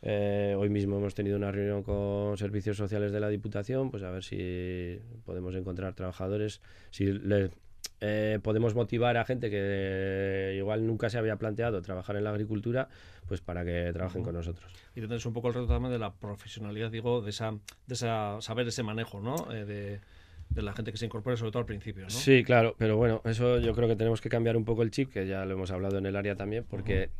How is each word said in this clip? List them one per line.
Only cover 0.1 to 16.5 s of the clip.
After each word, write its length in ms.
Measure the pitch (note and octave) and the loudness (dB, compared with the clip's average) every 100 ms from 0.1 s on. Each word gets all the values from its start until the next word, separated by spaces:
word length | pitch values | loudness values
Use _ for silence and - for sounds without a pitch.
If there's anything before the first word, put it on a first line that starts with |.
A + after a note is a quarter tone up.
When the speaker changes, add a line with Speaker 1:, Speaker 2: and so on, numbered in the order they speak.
| G#2 G2+ G2+ G2+ G2 | 0 2 2 2 2
Speaker 1:
hoy 120 | G2+ | 2
mismo 280 | G#2 G2 G2+ | 2 2 0
hemos 180 | G2+ F#2+ | -2 -2
tenido 220 | G2+ G2+ | 0 0
una 160 | G2+ | 0
reunión 300 | G2 G2+ G2+ | 0 0 -2
con 540 | G2+ G2+ G2+ G2+ G#2 G2+ | -2 -2 0 0 0 -2
servicios 380 | G2+ G#2 G2 G2+ | -2 -2 -2 -2
sociales 380 | G#2 G#2+ G#2 | -2 0 0
de 80 | G#2 | 0
la 80 | G#2 | 0
Diputación, 640 | G#2 G#2 G#2 G2+ C3 C3+ | -2 -2 -6 -2 -2 -2
pues 120 | A2 | -4
a 80 | F#2+ | -6
ver 140 | F#2 F#2 | -8 -6
si 760 | G2+ F2+ F2+ F2+ F2+ F2 F2+ A2+ A2+ | -6 -4 -4 -4 -4 -6 -8 -12 -16
podemos 320 | G2+ F2+ F2+ F#2 | -10 -8 -4 -4
encontrar 380 | F#2 F2+ F#2+ | -4 -4 -6
trabajadores, 640 | F2+ F#2 F2+ F#2+ G#2 G#2+ - - - - | -6 -8 -6 -2 -2 -2 -6 -16 -20 -18
si 160 | - G2 | 0 0
le, 380 | G2 G2 G2+ F#2+ F#2 - - - - | 2 2 2 2 -4 -20 -14 -16 -6
eh, 380 | G#2 G#2+ G#2+ G#2+ | -2 0 2 0
podemos 320 | G#2+ G#2+ A#2 A2 | 2 2 4 2
motivar 400 | A2+ A#2+ A#2+ A#2 | 0 2 2 2
a 100 | A2+ | 0
gente 260 | B2+ A#2+ | -2 0
que 1040 | G2+ G2 G2 F#2+ F#2+ F#2+ F#2+ G2 G2 F#2+ G2 | -2 0 0 0 -2 -2 0 0 0 -2 -2
igual 300 | G2 A2 A2+ | 0 0 2
nunca 220 | A2+ A#2 | 2 0
se 80 | A#2 | 0
había 160 | A2 G#2 | 0 0
planteado 440 | A2+ G#2+ A#2 G#2 | -2 0 0 0
trabajar 320 | E2+ F#2 F#2 G2+ | -4 -8 -4 -2
en 80 | |
la 80 | G#2 | -2
agricultura, 580 | G#2 G#2+ G#2+ A2 A#2+ C3+ - - - - | -2 -2 -2 0 -2 -4 -8 -20 -16 -8
pues 140 | F2+ | -6
para 220 | - F2 | -4 -4
que 280 | F2 F2 F2 | -2 0 0
trabajen 280 | E2+ F2+ F2+ | -2 -2 -2
Speaker 2:
Ujú. 80 | E2+ | -4
Speaker 1:
con 60 | E2+ | -4
nosotros. 380 | F2 E2+ - - - - | -4 -6 -10 -20 -16 -10
Speaker 2:
Y 60 | |
tendréis 240 | A2 A#2 A#2+ | -6 -4 -4
un 60 | |
poco 160 | A#2 A#2+ | -2 0
el 40 | |
reto 140 | A#2+ A#2+ | 0 2
también 240 | A#2+ B2+ | 2 2
de 80 | B2 | -2
la 120 | G#2+ | -4
profesionalidad, 760 | - G#2 G#2 G#2 | -6 -10 -10 -10